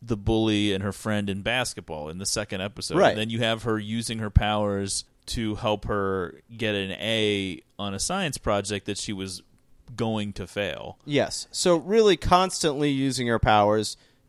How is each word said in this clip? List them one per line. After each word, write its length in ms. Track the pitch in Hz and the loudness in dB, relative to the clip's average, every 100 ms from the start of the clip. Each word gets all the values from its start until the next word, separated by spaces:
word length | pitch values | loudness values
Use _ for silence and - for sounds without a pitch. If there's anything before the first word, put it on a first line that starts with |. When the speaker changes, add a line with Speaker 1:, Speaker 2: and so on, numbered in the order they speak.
Speaker 1:
the 140 | 120 107 | -6 -2
bully 560 | 101 110 110 104 104 | 2 2 4 4 2
and 120 | 95 | 0
her 80 | 101 | -2
friend 360 | 95 110 104 101 | -4 -2 -2 -2
in 140 | 98 | -4
basketball 680 | 98 123 120 - 87 78 76 | -2 -2 -2 -6 -10 -8 -8
in 100 | 90 | -6
the 80 | 98 | -4
second 340 | - 104 98 | -4 -4 -4
episode. 380 | 101 - - 160 | -6 -6 -2 2
Speaker 2:
Right. 120 | 170 | 4
Speaker 1:
And 80 | 107 | 2
then 120 | 110 | -2
you 100 | 113 | 0
have 240 | 113 113 | 0 0
her 140 | 113 110 | -2 -2
using 380 | 104 113 113 110 | -2 -4 -4 -6
her 100 | 107 | -2
powers 760 | - 104 107 104 101 98 - - _ - | 2 2 2 0 -2 -2 -6 -8 _ -8
to 300 | 123 110 101 | -4 -4 -2
help 300 | 117 104 - | 0 0 0
her 540 | 104 98 95 85 71 _ 113 | -2 0 0 -4 -8 _ -6
get 200 | 110 101 | -2 -2
an 160 | 95 | -2
A 680 | 90 104 113 107 101 95 85 - - | -4 -2 0 2 2 -2 -6 -12 -8
on 140 | 101 | -6
a 40 | 98 | -4
science 400 | - 190 170 - | -4 -2 -2 -4
project 480 | - 101 101 104 - | 0 0 0 -6 -6
that 100 | 101 | -6
she 160 | - | -6
was 300 | 98 95 92 - _ _ - - 117 | -6 -6 -10 -16 _ _ -20 -14 -4
going 360 | 113 110 104 | -2 -2 -4
to 120 | 101 95 | -8 -6
fail. 520 | 104 98 60 55 - | -4 -4 -4 -10 -14
Speaker 2:
Yes. 440 | - 143 92 - - | -2 0 0 -2 -8
So 260 | - 185 170 | 0 2 2
really 400 | 151 226 208 175 | 4 6 6 4
constantly 720 | - 180 185 - 160 139 147 | 4 4 4 0 0 2 0
using 360 | 135 135 123 120 | 2 0 0 0
her 140 | 113 | 2
powers, 560 | 117 107 104 107 107 - _ _ | 6 6 6 4 0 -6 _ _